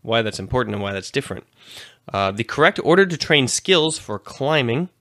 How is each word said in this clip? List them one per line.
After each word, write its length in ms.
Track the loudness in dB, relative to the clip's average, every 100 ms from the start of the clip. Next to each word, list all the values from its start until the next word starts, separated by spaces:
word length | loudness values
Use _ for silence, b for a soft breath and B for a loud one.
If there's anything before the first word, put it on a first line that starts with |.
why 180 | 0 0
that's 180 | 0 -4
important 360 | -4 -2 -2
and 80 | -4
why 100 | -4
that's 180 | -6 -4
different. 360 | -6 -4 -12 -14 _ B B B B -8
Uh, 200 | -2 0
the 120 | 0
correct 340 | -6 2 2 2
order 220 | 2 4 4
to 100 | 0
train 320 | 2 2 2
skills 500 | 0 2 2 2 -2
for 200 | -8 -10
climbing 720 | -10 -6 0 0 2 -2 -4 _